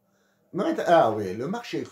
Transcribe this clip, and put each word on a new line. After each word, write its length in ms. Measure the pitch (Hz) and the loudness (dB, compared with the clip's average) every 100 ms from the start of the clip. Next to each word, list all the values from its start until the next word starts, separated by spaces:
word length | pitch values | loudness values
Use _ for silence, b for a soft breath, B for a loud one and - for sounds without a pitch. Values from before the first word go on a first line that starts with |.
| _ _ _ _ _ | _ _ _ _ _
Mais 120 | 170 214 | -4 -4
maintenant, 180 | - - | -2 4
ah 260 | 170 123 | 6 6
oui, 220 | 107 98 | 2 -4
le 140 | 95 135 | -6 -6
marché 360 | 233 - - 117 | -8 -8 -8 -8